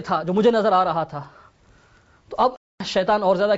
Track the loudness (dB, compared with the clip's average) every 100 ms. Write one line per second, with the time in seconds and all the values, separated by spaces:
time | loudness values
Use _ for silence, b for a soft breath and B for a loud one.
0 | 0 -4 -2 0 2 2 2 2 2 -2
1 | -6 -8 -16 -20 -20 _ b b b b
2 | b b _ -2 -2 -2 _ -16 -4 -2
3 | 0 2 2 2 2